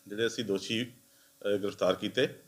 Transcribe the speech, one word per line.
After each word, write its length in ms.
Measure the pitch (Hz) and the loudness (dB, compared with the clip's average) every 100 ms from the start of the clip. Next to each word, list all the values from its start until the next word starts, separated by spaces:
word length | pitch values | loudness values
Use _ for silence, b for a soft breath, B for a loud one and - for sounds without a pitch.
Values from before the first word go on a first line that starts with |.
| - | -10
ਜਿਹੜੇ 180 | 104 113 | -2 0
ਅਸੀਂ 180 | - | 0
ਦੋਸ਼ੀ, 480 | 107 98 - 113 123 - b b b _ 101 | 0 -2 0 -2 -2 -8 b b b _ 0
ਅਹ, 120 | 101 | 0
ਗ੍ਰਿਫਤਾਰ 360 | 101 - 90 | 0 2 2
ਕੀਤੇ 340 | 92 104 127 143 - | 2 0 0 0 -2